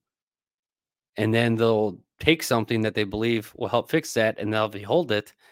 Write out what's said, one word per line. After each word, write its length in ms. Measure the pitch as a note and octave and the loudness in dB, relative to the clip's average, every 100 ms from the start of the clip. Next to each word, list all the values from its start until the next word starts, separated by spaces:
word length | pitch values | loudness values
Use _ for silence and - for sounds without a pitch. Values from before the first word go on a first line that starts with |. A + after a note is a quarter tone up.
| _ _ _ _ _ _ _ _ _ _ _ - | _ _ _ _ _ _ _ _ _ _ _ -4
and 160 | A2+ | 0
then 220 | A2+ A#2 A2+ | 2 2 2
they'll 440 | A#2 A2 G#2+ F2+ _ - | 2 2 0 -4 _ -2
take 240 | - E3 | 0 2
something 380 | - A#2 A2+ A2+ | 2 0 0 0
that 120 | G#2+ | 0
they 100 | G#2+ | -2
believe 500 | G2+ G#2 A#2 A2+ G#2+ - | -4 -2 -2 -2 -4 -8
will 100 | G#2+ | -2
help 220 | A#2+ - | -2 0
fix 240 | D#3 - | -2 0
that, 240 | A#2+ A2 - | 0 0 0
and 140 | G#2 | -2
they'll 160 | G#2+ G#2+ | -2 -2
behold 420 | G2+ G#2 D#3 D3+ | -4 -2 0 2
it, 220 | G#2 - _ _ | -2 -4 _ _